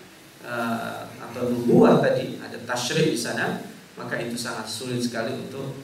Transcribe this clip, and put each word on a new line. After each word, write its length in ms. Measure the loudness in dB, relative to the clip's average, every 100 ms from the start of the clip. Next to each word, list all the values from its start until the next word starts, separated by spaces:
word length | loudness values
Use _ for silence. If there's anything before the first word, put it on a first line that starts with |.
| -20 -20 -20 -16
eh, 560 | -8 -4 -2 -4 -6 -8 -12 -12
atau 240 | -10 -4 -2
nubuah 560 | 0 6 8 10 8
tadi, 320 | 6 2 0 -8
ada 240 | -10 -10 -6
tasyri' 420 | -4 0 2 4
di 80 | 2
sana, 460 | -2 -2 -2 -4 -8 -16 -18 -12
maka 240 | -6 -6
itu 160 | -4 -6
sangat 320 | -6 -8 -8
sulit 320 | -8 -4 -2
sekali 340 | -2 -2 -4
untuk 480 | -6 -8 -8 -8 -10